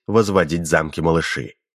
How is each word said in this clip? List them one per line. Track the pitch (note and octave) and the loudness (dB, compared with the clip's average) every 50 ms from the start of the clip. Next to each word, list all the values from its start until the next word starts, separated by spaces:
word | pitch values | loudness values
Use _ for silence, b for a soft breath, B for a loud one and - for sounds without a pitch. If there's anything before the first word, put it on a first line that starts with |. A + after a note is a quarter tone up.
| _ | _
возводить | - G2+ A2+ G#2+ G2 G2 F#2+ F2 D2 E2 E2+ E2+ | 0 2 2 2 2 2 2 2 0 -2 -4 -2
замки | D#2 E2 E2 D#2 D#2+ - - | 0 0 0 0 -2 -4 -2
малыши. | D#2+ E2 E2 E2 D#2+ - - D#2 B1 - - _ _ _ _ | 0 0 2 0 0 -2 -6 -8 -10 -12 -14 _ _ _ _